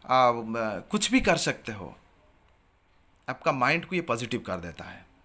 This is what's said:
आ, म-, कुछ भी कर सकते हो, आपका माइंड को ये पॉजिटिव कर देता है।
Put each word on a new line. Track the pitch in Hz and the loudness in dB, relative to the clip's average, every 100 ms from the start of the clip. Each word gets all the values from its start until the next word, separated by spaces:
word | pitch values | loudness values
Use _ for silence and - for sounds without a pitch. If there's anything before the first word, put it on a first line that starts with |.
| - | 0
आ, | 127 123 | 4 6
म-, | 117 113 113 110 95 - | 4 -2 -4 -2 -4 -4
कुछ | 208 - | 2 4
भी | 254 | 4
कर | 214 160 | 4 2
सकते | - - - | 2 -2 -6
हो, | 101 80 - _ _ _ _ _ _ _ _ _ _ _ _ - | -10 -10 -16 _ _ _ _ _ _ _ _ _ _ _ _ -12
आपका | 131 165 | -6 -2
माइंड | 143 127 165 | 0 2 0
को | 175 180 | -2 -4
ये | |
पॉजिटिव | 165 117 120 117 | -2 -2 -2 -4
कर | 98 92 | -4 -6
देता | 85 - | -8 -12
है। | - - - _ | -14 -16 -20 _